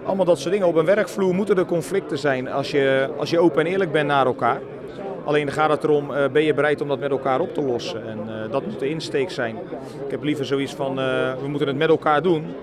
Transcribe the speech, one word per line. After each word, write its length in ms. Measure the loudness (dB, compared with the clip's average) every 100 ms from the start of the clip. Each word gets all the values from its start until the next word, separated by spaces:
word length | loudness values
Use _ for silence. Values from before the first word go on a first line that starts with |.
Allemaal 200 | -2 0
dat 140 | 4 4
soort 140 | 2
dingen. 160 | 2 4
Op 60 |
een 100 | 4
werkvloer 500 | 4 2 2 0 0
moeten 220 | 2 2 2
er 80 |
conflicten 540 | 2 -2 -2 -4 -2 -2
zijn 300 | 0 0 -2
als 220 | -4 0
je, 380 | 2 4 2 0 -2
als 120 | 0
je 80 | 4
open 280 | 4 4 0
en 60 |
eerlijk 200 | 0 2
bent 140 | 2 2
naar 200 | 4 4
elkaar. 340 | 2 0 0 -6 -12 -12 -10 -10 -8
Alleen 260 | 0 0 0
gaat 200 | 0 2
het 140 | 2
erom, 300 | 2 2 2
eh, 140 | 0 2
ben 140 | 2
je 120 | 2
bereid 260 | 2 2 0
om 80 | -2
dat 100 | -2
met 120 | 0
elkaar 300 | -2 0 0
op 140 | 0
te 80 | -2
lossen? 460 | 0 -2 -4 -8 -8
En, 100 | -8 -8
eh, 240 | -8 -4
dat 140 | -4 -4
moet 120 | -4
de 100 | -4
insteek 420 | -4 -2 -2 -2
zijn. 260 | -4 -6 -6 -10 -10 -10 -10
Ik 60 | -8
heb 120 | -4
liever 220 | -2 -2
zoiets 280 | -2 -2 -2
van, 280 | -4 -4 -2
eh, 320 | -2 0 -2 -4
we 60 | -6
moeten 200 | -2 -2
het 80 | 0
met 120 | 4
elkaar 340 | 4 4 2
doen. 220 | 4 0 -2 -12